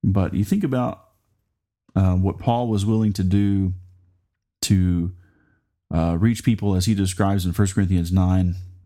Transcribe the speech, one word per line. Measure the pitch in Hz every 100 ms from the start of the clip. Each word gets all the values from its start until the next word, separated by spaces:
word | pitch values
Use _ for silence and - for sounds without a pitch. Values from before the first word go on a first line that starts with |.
But | - 98 92
you | 90
think | 101 196 170
about, | 131 123 - _ _ _ _ _ _ _ _ _ -
uh, | 92 90
what | 92 -
Paul | - 117 123
was | 107 104
willing | 110 110
to | 101
do | 92 101 101 98 95 92 - _ _ _ _ _ _ _
to, | - 98 90 87 87 - _ _ _ _ _ _ _
uh, | 82 82 85
reach | 107 113 -
people | 110 101
as | 92 92
he | 101
describes | 95 95 98 98 90
in |
First | 87 101 95
Corinthians | 95 92 85
nine | 90 90 92 90 87 - -